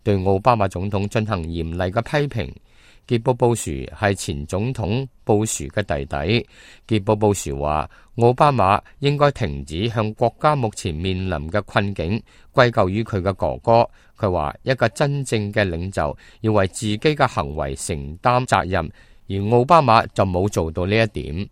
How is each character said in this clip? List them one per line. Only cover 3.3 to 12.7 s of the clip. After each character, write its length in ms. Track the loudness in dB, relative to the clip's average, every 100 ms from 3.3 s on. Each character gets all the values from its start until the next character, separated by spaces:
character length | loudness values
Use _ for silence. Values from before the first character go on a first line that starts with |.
布 200 | 2 2
殊 180 | 2 -4
係 420 | -6 -8 -2 0
前 320 | 0 -4 -6
總 280 | -6 -4 -4
統 320 | -4 -4 -4 -6 _
布 200 | 0 2
殊 200 | 2 -4
嘅 180 | -6 -6
弟 220 | -4 -4
弟。 420 | -4 -4 0 0 -2 -20 -20 -20 -4
傑 160 | -2
布 120 | 0
布 180 | 2 2
殊 260 | 0 -4 -4
話， 300 | -2 -2 -4 -12 _
奧 180 | 2 2
巴 180 | 6 4
馬 280 | 4 2 2 -2 -2
應 180 | -2 2
該 140 | 2
停 340 | 2 -6 -4
止 240 | -8 -4 -2
向 220 | -2 -4
國 200 | -2 -2 0
家 160 | 0
目 160 | 0 -2
前 180 | -4 -6
面 320 | -4 -4 -4 -4
臨 220 | -4 -4
嘅 120 | -4
困 280 | -2 -2 -2
境 280 | -4 -2 -4 -6 -20 -2
歸 180 | 4 4